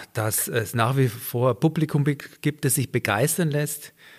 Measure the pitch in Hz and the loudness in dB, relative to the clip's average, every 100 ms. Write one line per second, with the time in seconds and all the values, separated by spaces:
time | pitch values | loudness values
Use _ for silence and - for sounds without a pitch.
0 | - - 110 - - 135 104 120 117 135 | -8 -4 -2 -2 -2 -2 -2 0 2 2
1 | 127 110 - 120 127 120 160 160 156 147 | 0 0 -6 0 0 2 2 2 0 2
2 | 143 143 - - 147 147 143 139 123 123 | 2 0 -6 -4 -4 0 0 0 0 -2
3 | - 101 147 - 165 143 147 - - _ | 0 2 2 2 0 0 -2 -6 -12 _
4 | - | -20